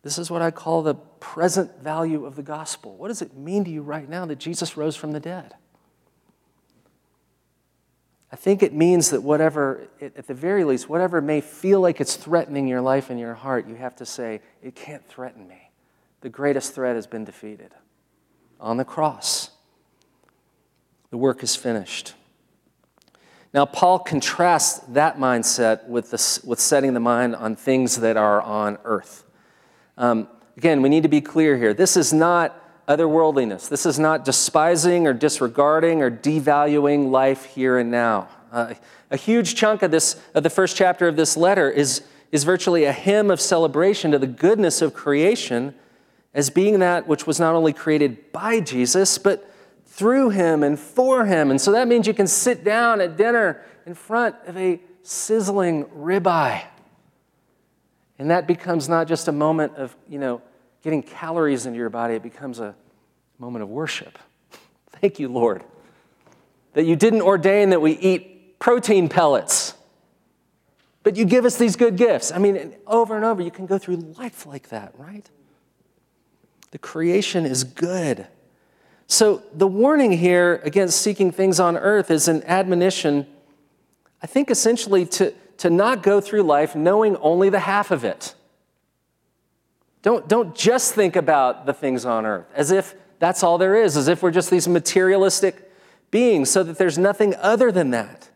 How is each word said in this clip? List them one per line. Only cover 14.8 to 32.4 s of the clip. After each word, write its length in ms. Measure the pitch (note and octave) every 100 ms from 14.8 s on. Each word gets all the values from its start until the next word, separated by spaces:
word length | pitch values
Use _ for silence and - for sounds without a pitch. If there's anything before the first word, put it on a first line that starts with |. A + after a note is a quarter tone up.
| - D3 _
threaten 420 | - B2+ A2+ F#2
me. 220 | F#2 _ _ _ _ _ _
The 80 | C3
greatest 440 | A2+ C#3+ C3+ C3
threat 220 | - B2+
has 140 | A#2 G#2
been 160 | A2+
defeated 500 | G#2 - G#2+ G#2+ G2+ _ _ _ _ _ _ _ _ _
on 160 | A2 A#2
the 80 |
cross. 680 | C3+ - D#3 C3+ - - - _ _ _ _ _ _ _ _ _ _ _ _ _ _ _ _
The 80 | A#2+
work 240 | C3 B2
is 140 | A#2+ -
finished." 580 | B2+ A2+ F#2+ - - - _ _ _ _ _ _ _ _ _ _ _ _ _
Now, 140 | C#3+ C#3+
Paul 320 | - F3+ F#3
contrasts 800 | F#3 C#3+ - - F3 E3 - - C3
that 280 | B2+ D#3 C#3+
mindset 680 | C3 A#2+ A2 - A#2 A2 -
with 220 | A#2+ A2+
the 40 |
s-, 280 | A#2 - -
with 160 | - A#2
setting 340 | - C#3+ C3+
the 60 | B2
mind 340 | A#2 A#2+ B2
on 220 | A#2 A2 G#2+
things 400 | - C3 B2+ A#2+
that 200 | A2+ A2
are 240 | G#2+ G#2
on 380 | A2+ G#2+ G#2 G#2
earth. 400 | A#2 G#2+ - - _ _ _ _ _ _ _ -
Um, 300 | A#2+ A2+ G#2+ - _ -
again, 260 | D#3+ D3
we 60 | C3
need 140 | D3+
to 60 | D#3+
be 120 | D3+
clear 360 | D3 D#3+ D#3 C3+
here. 180 | A2+
This 220 | G#2 F#3 F3+
is 160 | D3
not 440 | D#3 E3 F3